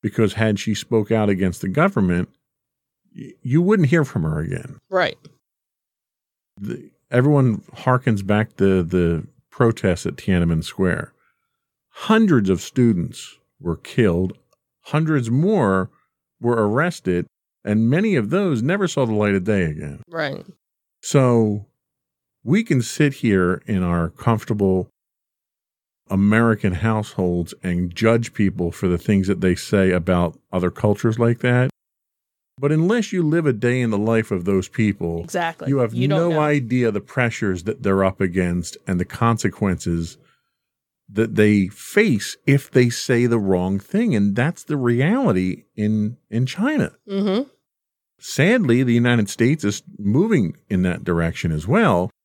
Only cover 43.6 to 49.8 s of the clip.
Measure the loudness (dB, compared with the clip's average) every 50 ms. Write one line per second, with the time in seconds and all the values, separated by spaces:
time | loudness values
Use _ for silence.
43.6 | 2 0 -2 -4 -6 _ -4 -2 0 0 0 0 0 0 0 0 -2 -2 -2 -6
44.6 | -8 -8 -6 -2 0 0 0 2 2 0 0 0 0 0 0 0 0 -2 -4 -6
45.6 | _ _ _ -4 -2 -2 0 0 -2 -4 -6 _ _ _ -4 -2 -2 -2 -4 -4
46.6 | -2 -2 0 0 -2 -4 _ _ _ -8 -6 -4 -2 -2 -2 -2 -4 -6 _ _
47.6 | _ _ _ _ _ _ _ _ _ _ _ _ -16 -12 -2 0 2 4 4 2
48.6 | 4 2 2 2 4 2 2 2 4 4 2 2 0 -2 0 0 2 2 2 2
49.6 | 0 -2 -2 -4